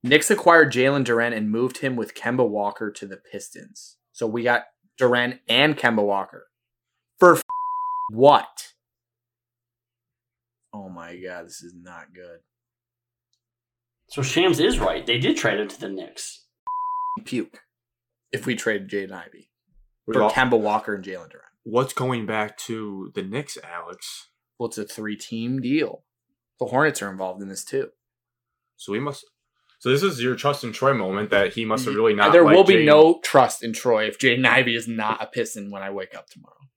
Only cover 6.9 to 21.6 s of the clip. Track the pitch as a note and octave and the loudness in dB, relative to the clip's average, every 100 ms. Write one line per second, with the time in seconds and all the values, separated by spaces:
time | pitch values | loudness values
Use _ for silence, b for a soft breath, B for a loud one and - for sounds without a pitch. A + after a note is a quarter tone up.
6.9 | _ _ _ F3+ D3+ - - - - - | _ _ _ 6 6 0 -8 -6 -6 -8
7.9 | - - A2 C#3 B2+ - - - _ _ | -8 -8 4 6 6 0 -18 -20 _ _
8.9 | _ _ _ _ _ _ _ _ _ _ | _ _ _ _ _ _ _ _ _ _
9.9 | _ _ _ _ _ _ _ _ G#2+ F#2+ | _ _ _ _ _ _ _ _ -18 -16
10.9 | F2 E2 F2+ F#2 F2+ E2+ - E2+ F2+ F2 | -16 -18 -16 -14 -16 -16 -20 -20 -20 -20
11.9 | E2+ E2 F2+ F2+ E2+ _ _ _ _ _ | -20 -20 -20 -20 -20 _ _ _ _ _
12.9 | _ _ _ _ _ _ _ _ _ _ | _ _ _ _ _ _ _ _ _ _
13.9 | _ _ - C3 E3 F3+ E3 F3 - F#2+ | _ _ -8 -4 0 0 2 0 0 -2
14.9 | F#2+ - B2 E3+ D#4 A2+ G2+ G#2 - G2+ | -4 -4 -2 -2 0 -2 -2 -6 -10 -12
15.9 | F#2+ - - - - _ _ - B5 - | -12 -14 -16 -16 -18 _ _ -10 -8 -8
16.9 | - B5 B5 - B2 - - _ _ _ | -8 -8 -10 -8 -8 -8 -16 _ _ _
17.9 | _ _ _ _ B2 B2+ A2 A#2 G#2 F#2+ | _ _ _ _ -10 -6 -4 -4 -4 -6
18.9 | G2+ F#2+ F#2 E2+ - _ _ _ _ _ | -8 -8 -14 -18 -20 _ _ _ _ _
19.9 | _ - A2+ G#2+ C3+ B2+ A#2 G#2 G#2+ G#2+ | _ -2 0 2 2 2 2 0 -2 -4
20.9 | G2+ F#2 F#2 D#2+ - _ _ | -10 -10 -16 -18 -20 _ _